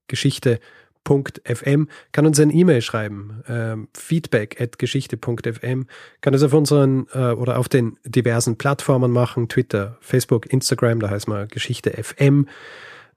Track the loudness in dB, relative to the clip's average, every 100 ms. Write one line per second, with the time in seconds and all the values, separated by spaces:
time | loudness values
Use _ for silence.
0 | -10 -2 -2 0 0 0 -4 -20 _ _
1 | 0 0 0 -12 -8 -6 0 0 0 -6
2 | _ 2 2 6 4 6 4 4 0 -6
3 | -6 -10 -14 -16 -8 -6 -4 -6 -10 -16
4 | -4 -4 0 -2 -2 -6 -8 -4 -4 -4
5 | -6 -8 -6 -6 -6 -8 -6 -6 -6 -14
6 | -20 _ 2 4 4 4 4 4 4 2
7 | -2 -2 -2 0 -2 -2 2 2 0 -4
8 | -4 0 2 0 0 -2 -2 -2 0 2
9 | 2 2 0 -2 -2 -2 -2 -4 -4 -10
10 | -2 -2 0 -2 0 -2 -2 0 0 0
11 | -2 -4 -6 -6 -8 -10 -8 -4 -4 -6
12 | -10 0 4 4 2 -4 -20 -20 -20 -20
13 | -20